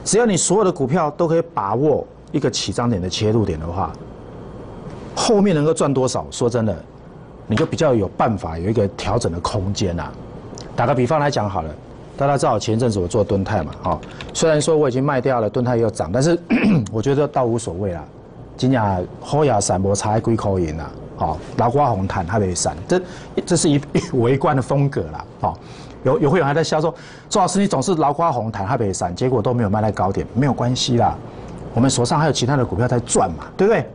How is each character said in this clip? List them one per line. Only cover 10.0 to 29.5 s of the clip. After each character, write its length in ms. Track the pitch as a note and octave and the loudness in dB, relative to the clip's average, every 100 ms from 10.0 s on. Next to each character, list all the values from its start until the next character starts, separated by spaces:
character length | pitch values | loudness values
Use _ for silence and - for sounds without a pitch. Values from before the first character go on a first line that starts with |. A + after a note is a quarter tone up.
| D2 - - - - - - - | -6 -12 -16 -16 -16 -14 -12 -2
打 100 | A#2+ | 2
个 80 | |
比 120 | C3+ B2 | 2 4
方 120 | D#3 | 2
来 120 | D3 | 2
讲 180 | C#3 G#2 | 0 -2
好 120 | F#2+ | -2
了， 80 | D#2 D2+ - - - - | -6 -10 -16 -20 -18 -2
大 100 | C#3+ | 0
家 100 | C#3 | 2
知 80 | D#3 | 2
道 140 | A2 | 2
前 160 | G#2+ A2 | 0 0
一 20 | |
阵 120 | B2 | 2
子 100 | G#2 | 0
我 80 | F2 | 0
做 160 | A#2 | 0
敦 200 | G2+ G2+ | 2 0
泰 200 | F#2+ G2+ | 0 -2
嘛， 80 | D2+ - | -4 -6
哦， 160 | F2+ E2 - - - | -6 -6 -6 -14 -12
虽 160 | - E3 | -2 2
然 120 | D3+ | 2
说 140 | D3+ D#3 | 4 4
我 120 | D3 | 4
已 20 | |
经 120 | B2 | 2
卖 160 | C#3 C#3 | 0 0
掉 200 | C3 B2 | 2 2
了， 100 | G#2+ | 0
敦 140 | C3+ | 0
泰 140 | B2 A#2+ | 0 2
又 120 | A#2 | 2
涨， 220 | G#2 D2+ | 0 -2
但 100 | A2 | 0
是 180 | D3+ E3+ - B3 G#3 | 2 0 0 2 4
<clears throat> 260 | F3 G2+ | 2 0
我 100 | A2 | -2
觉 140 | A#2+ C#3 | 0 2
得 120 | C#3+ | 2
倒 180 | C#3+ B2 | 0 0
无 120 | A#2 | 0
所 160 | G#2+ E2+ | -2 -4
谓 160 | G2+ | -4
啦。 100 | E2+ C#2+ - - - - - | -6 -10 -18 -20 -18 -18 -2
今 140 | B2+ | 2
年 380 | C3 G#2 F#2 F2+ - | 2 2 0 -2 -8
好 240 | - C#3+ | -4 2
呀， 160 | D3+ A2 | 4 2
散 220 | G2 G#2 | 2 0
摩 140 | G2 G2+ | 2 0
差 240 | G#2+ A2 | 0 0
几 160 | A2+ A2+ | 2 0
块 160 | G#2+ F#2+ | 0 0
银 160 | E2 D#2 | 0 -4
啦， 140 | C#2 - - - | -8 -12 -16 -6
哦， 200 | G2 D2+ - - | -4 -4 -8 -2
老 140 | A#2+ | 0
瓜 180 | C3 C#3+ | 2 2
红 180 | G#2+ F#2+ | 2 -2
毯 180 | - E2+ | -4 -2
还 120 | A2 | 0
没 140 | F#2+ | 0
散， 240 | F2 F2 - - | 0 -4 -4 -2
这， 140 | F3+ F#3 - - - - | -2 -2 -14 -8 -8 0
这 100 | E3+ | 0
是 120 | F3 | 4
一， 80 | C#3+ C#3 | 2 2
<laughs> 40 | |
一 240 | - - C3+ | -4 -2 0
围 200 | A#2 C#3 | 2 2
观 180 | D#3 C3+ | 2 0
的 60 | |
风 260 | B2 C#3+ C#3+ | 0 2 2
格 140 | C3+ D#2+ | 0 -6
啦， 140 | D2+ - - | -8 -14 -4
哦。 120 | - - - - - - | -4 -4 -14 -18 -18 -4
有， 160 | B2+ C#3+ | 0 2
有 100 | C#3+ | 4
会 80 | F3+ | 4
员 80 | C#3 | 2
还 80 | |
在 100 | C#3+ | 2
笑 160 | D#3+ D#3 | 2 0
说 120 | D#3+ - - - - | 0 -4 -16 -20 -4
：“周 100 | G#3+ | 0
老 80 | F3+ | 2
师， 120 | F#3+ | 2
你 60 | G3+ | 2
总 160 | D3 | 2
是 140 | B3 E3+ | 0 2
老 160 | C#3+ | 2
瓜 180 | D3 E3+ | 2 0
红 200 | B2+ A2 | 0 -2
毯 160 | G#2+ G2 | -4 -2
还 100 | C3 | 0
没 140 | G#2+ | 0
散， 240 | F#2 F2+ F2 | -2 -4 0
结 140 | B2 | 0
果 120 | B2+ | 2
都 120 | G#2+ | 2